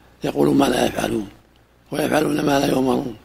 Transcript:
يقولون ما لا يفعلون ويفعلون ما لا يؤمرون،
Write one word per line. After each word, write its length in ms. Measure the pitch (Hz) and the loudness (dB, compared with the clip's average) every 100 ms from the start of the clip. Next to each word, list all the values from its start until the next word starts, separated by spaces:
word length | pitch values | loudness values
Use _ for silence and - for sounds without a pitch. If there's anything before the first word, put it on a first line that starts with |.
| _ _ | _ _
يقولون 340 | 147 143 143 139 | -6 0 2 4
ما 80 | 139 | 2
لا 200 | 123 120 | 2 0
يفعلون 420 | - 107 113 98 - _ _ _ _ _ | 0 -4 -4 -6 -14 _ _ _ _ _
ويفعلون 500 | 143 143 135 151 151 147 | -4 0 0 0 -2 0
ما 140 | 139 | 0
لا 80 | 139 | 2
يؤمرون، 480 | 131 131 123 131 110 | 0 0 0 -4 -10